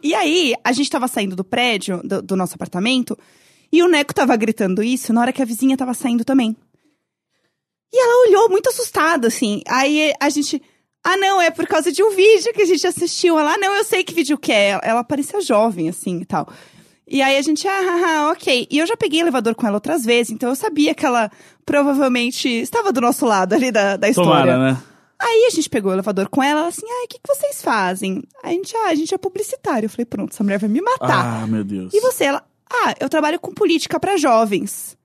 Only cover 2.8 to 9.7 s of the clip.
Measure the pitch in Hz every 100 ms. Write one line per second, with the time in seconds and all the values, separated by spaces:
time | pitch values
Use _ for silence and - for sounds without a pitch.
2.8 | 220 262 240 208 _ _ _ _ _ 311
3.8 | 349 311 285 - 254 247 220 220 196 185
4.8 | 226 254 - 233 240 262 247 226 262 262
5.8 | 254 240 247 233 226 269 226 220 _ _
6.8 | _ _ _ _ _ _ _ _ _ _
7.8 | _ 480 494 480 494 381 440 381 523 480
8.8 | 480 - 311 330 233 - 226 208 -